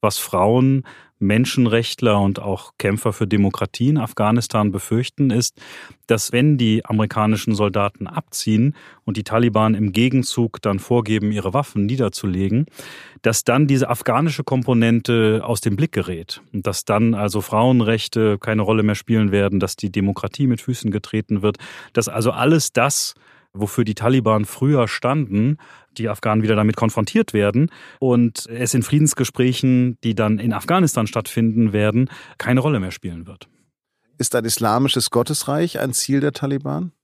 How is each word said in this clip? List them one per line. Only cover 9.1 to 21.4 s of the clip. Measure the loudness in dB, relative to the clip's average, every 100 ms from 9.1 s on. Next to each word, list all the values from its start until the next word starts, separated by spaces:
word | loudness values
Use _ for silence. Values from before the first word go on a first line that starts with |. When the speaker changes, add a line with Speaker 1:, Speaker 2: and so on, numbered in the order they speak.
| -6
Speaker 1:
die |
Taliban | -2 0 2 2 2 2
im | 0
Gegenzug | 2 2 2 -2 -2 -2 -2
dann | -2 -2
vorgeben, | 0 0 2 0 0
ihre | -2 -2
Waffen | -4 -4 -2 -2
niederzulegen, | 0 -2 -2 -4 -2 0 0 -2 -8 -20 -20 -20 -4
dass | -2 0 2
dann | 2 4
diese | 2 0
afghanische | -2 0 0 0 -4
Komponente | -4 -2 2 2 4 2 2 2 2 2 -2
aus | -2
dem | -2 0
Blick | -2
gerät | -2 -4 -8 -10 -16 _
und | -8 -6
dass | -6
dann | -2 2 2
also | 2 0 -2
Frauenrechte | -2 2 4 4 4 0 -2 0 0 0
keine | -2 -2
Rolle | 0 2
mehr | 2 -2
spielen | 0 2 2
werden, | 2 2 0
dass | -2 -4
die | -6
Demokratie | -2 -2 -2 -6 -2 0
mit | 0
Füßen | -4 -4 -2
getreten | -4 -4 -6 -2 0